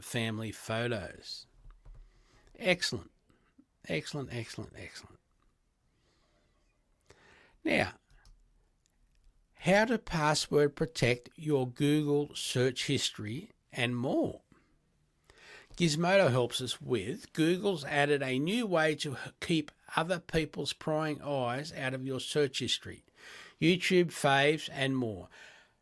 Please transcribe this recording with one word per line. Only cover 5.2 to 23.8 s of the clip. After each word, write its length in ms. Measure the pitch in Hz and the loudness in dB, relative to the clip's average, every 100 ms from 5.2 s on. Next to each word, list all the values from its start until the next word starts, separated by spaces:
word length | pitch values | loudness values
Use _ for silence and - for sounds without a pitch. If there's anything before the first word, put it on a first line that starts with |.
| _ _ _ _ _ _ _ _ _ _ _ _ _ _ _ _ _ _ _ - _ - _ _ | _ _ _ _ _ _ _ _ _ _ _ _ _ _ _ _ _ _ _ -20 _ -20 _ _
Now, 300 | 320 - - - _ - - - _ _ _ _ _ _ _ _ - _ _ _ | 0 0 0 -6 _ -20 -20 -20 _ _ _ _ _ _ _ _ -20 _ _ _
how 240 | 170 202 226 | 4 4 4
to 120 | 240 | 0
password 800 | - 160 151 151 - 147 147 - | -2 0 2 2 2 2 2 0
protect 540 | 160 - 120 123 - - | -6 0 2 2 -4 -8
your 320 | 151 139 123 | 0 0 0
Google 640 | 123 143 151 147 147 147 - | 0 2 2 2 0 0 -6
search 500 | - 127 127 127 - | -2 2 0 0 -2
history 640 | 127 - - 104 131 - _ _ | 0 -2 -4 -8 -8 -12 _ _
and 240 | 135 120 120 | -4 -2 0
more. 460 | 135 330 277 - _ _ _ _ _ _ _ _ _ - - - - - | 0 0 0 -4 _ _ _ _ _ _ _ _ _ -20 -20 -20 -16 0
Gizmodo 520 | 170 151 170 196 160 | 2 2 4 6 6
helps 300 | 127 120 - | 4 2 -2
us 220 | 127 - | -6 -8
with, 500 | 139 117 98 196 - | -2 -2 -2 -8 -8
Google's 520 | - 160 180 202 165 139 | 0 2 2 0 -2 -2
added 360 | 147 143 143 | 2 4 2
a 160 | 131 131 | 2 0
new 300 | 160 233 214 | 0 0 0
way 260 | 165 156 147 | 2 2 0
to 160 | 151 | -6
h-, 60 | 120 - - | -8 -10 -10
keep 320 | - 160 - _ - - | -2 -2 -2 _ -6 -2
other 240 | 170 175 | -2 -4
people's 540 | - 165 147 - 139 | -2 -2 -2 -6 -6
prying 480 | - 160 156 156 147 | -6 -2 -2 -2 -4
eyes 500 | 147 139 120 131 156 175 | -4 -2 0 -4 -6 -6
out 140 | 131 | -6
of 120 | 131 135 | -4 -4
your 140 | 127 | -6
search 400 | - 151 139 - | -2 2 2 0
history, 440 | 117 - 95 - _ _ - - - - | -2 -2 -4 -16 _ _ -20 -20 -18 2
YouTube, 480 | 160 180 | 4 4